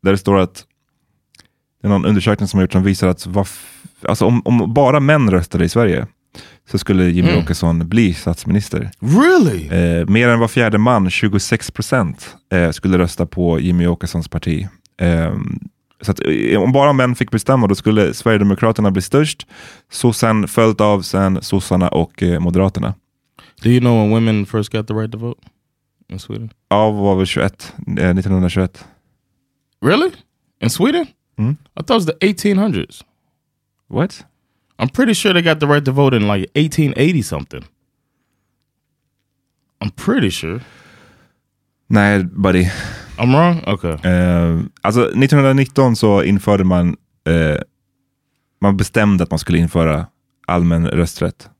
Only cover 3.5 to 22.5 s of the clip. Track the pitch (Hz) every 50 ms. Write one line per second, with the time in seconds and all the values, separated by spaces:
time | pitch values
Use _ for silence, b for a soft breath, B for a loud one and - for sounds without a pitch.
3.5 | - - - - - - - - _ _ - - 110 - 104 104 120 117 - -
4.5 | 123 117 - 113 113 143 143 123 147 147 135 143 156 147 127 104 92 90 82 -
5.5 | - 85 87 85 - 113 117 98 82 60 60 - _ _ _ _ B B B B
6.5 | B B B _ - 95 - - 98 92 92 87 85 90 87 87 87 87 82 78
7.5 | 87 - - 82 82 82 82 82 98 117 117 95 82 - - 85 82 - - -
8.5 | 92 104 104 - - - - 95 - _ - 120 156 220 294 349 370 359 220 151
9.5 | 107 87 76 73 92 87 87 85 85 85 82 - 101 113 120 120 120 117 117 110
10.5 | - 127 120 110 107 104 107 123 123 110 95 92 - - - 104 98 98 - -
11.5 | 120 - - - - - 110 - - 127 101 80 67 - - - - _ _ _
12.5 | 98 90 87 82 78 - - 95 92 90 87 82 - - 90 - - 92 87 85
13.5 | 82 78 76 90 87 87 85 87 85 - - 82 - 85 80 - - 80 - 87
14.5 | 78 76 98 98 _ _ _ _ _ - 90 87 82 82 82 80 - - - -
15.5 | - - - - _ _ _ _ _ _ - - 82 - - - 78 53 53 60
16.5 | 92 104 92 123 131 139 139 147 139 131 127 123 120 - 120 - - 110 - -
17.5 | 135 131 113 98 98 - - 107 107 107 101 73 58 - - 117 110 104 104 101
18.5 | 95 - - 113 107 - 104 101 95 95 90 - - 139 151 147 - - - B
19.5 | B B B B B B B B - - - 120 110 - - 113 110 107 101 -
20.5 | - - 113 113 104 - 107 104 104 98 87 - - 95 98 95 95 - - -
21.5 | - 98 - - 95 92 90 - - 78 82 - _ - 92 87 87 78 87 87